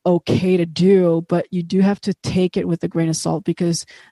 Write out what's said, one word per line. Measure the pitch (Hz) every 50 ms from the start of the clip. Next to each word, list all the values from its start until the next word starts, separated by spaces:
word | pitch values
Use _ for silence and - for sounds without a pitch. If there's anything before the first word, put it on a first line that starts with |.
| -
okay | 180 175 170 - - - - 180 185 185
to | 180 170
do, | 170 151 160 175 190 202 190 180 170 165 165 170 -
but | 180 175 - -
you | - 180 170
do | 170 - 190
have | 190 196 202 -
to | - 208 185
take | - - - - 190 185 180 -
it | 196 170
with | 180 165 - -
a | 170
grain | - 165 165 160
of | 160
salt | - - 170 160 156 -
because | - 170 - 180 170 165 - - - - - - _